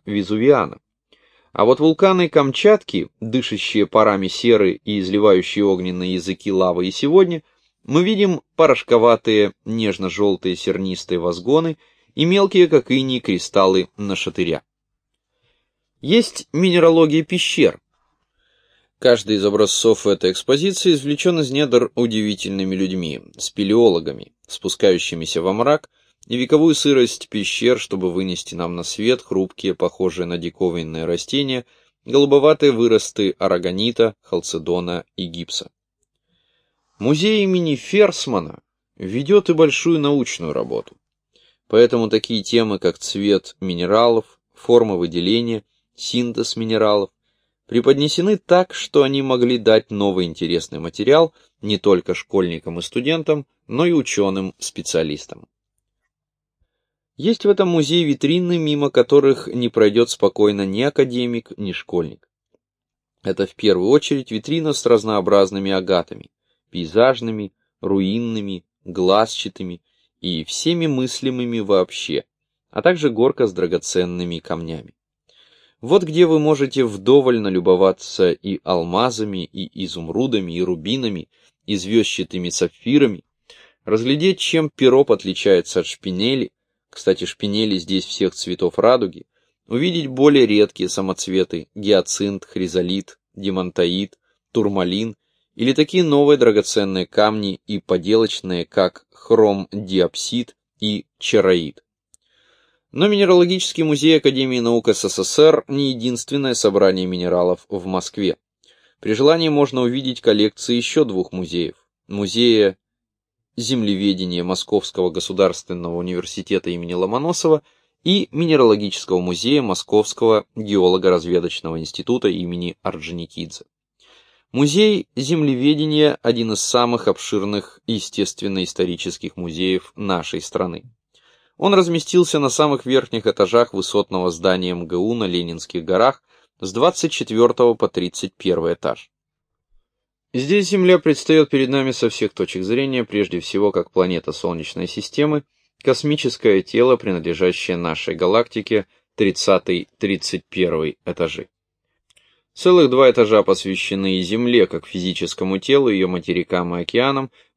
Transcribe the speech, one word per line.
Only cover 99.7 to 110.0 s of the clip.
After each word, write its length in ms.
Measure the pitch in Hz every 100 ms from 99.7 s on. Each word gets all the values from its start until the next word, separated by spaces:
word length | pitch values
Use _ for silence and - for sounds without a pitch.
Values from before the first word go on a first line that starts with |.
| 101 92 95 87 - - 120 117 _ _ _
и 280 | 107 104 - _
чароид. 640 | - 110 95 90 78 - _ _ _ _ _ _ _ _ _ _ _
Но 160 | - 202
Минералогический 720 | 208 190 180 175 185 - -
музей 360 | 156 147 156 160
Академии 420 | 143 135 131 127
наук 300 | 117 117 113
С 200 | 101 98
С 140 | -
С 160 | 95 -
Р 240 | 156 151 -
не 220 | 139 139
единственное 640 | 123 123 120 - 143 135
собрание 540 | 120 104 98 98 92 90
минералов 580 | 90 87 90 90 90 -
в 180 | 98 92
Москве. 500 | 95 - - 92 - _ _ _ _ _ _
При 140 | 104
желании 360 | 110 143 165 160
можно 320 | 143 139 127
увидеть 400 | 123 127